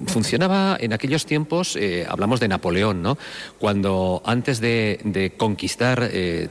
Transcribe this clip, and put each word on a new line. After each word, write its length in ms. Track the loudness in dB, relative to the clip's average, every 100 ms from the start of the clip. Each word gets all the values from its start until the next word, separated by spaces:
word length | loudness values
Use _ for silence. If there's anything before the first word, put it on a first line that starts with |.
| -2
funcionaba 680 | 0 0 2 2 2 2 0
en 140 | -2
aquellos 320 | -2 0 -2 0
tiempos, 500 | -2 0 -2 -2 -2
eh, 300 | -2 -2 -2
hablamos 320 | -2 0 2
de 80 | 2
Napoleón, 540 | 0 0 2 2 0
¿no? 160 | 0 -2 -6 -14 -14 -4
Cuando 640 | 0 2 2 2 2 0 0
antes 360 | 0 0 0
de, 380 | 2 2 2 0
de 280 | -2 0 -2
conquistar, 800 | 0 -2 0 -4 0 2 2 0
eh, 340 | 0 0 -2 -2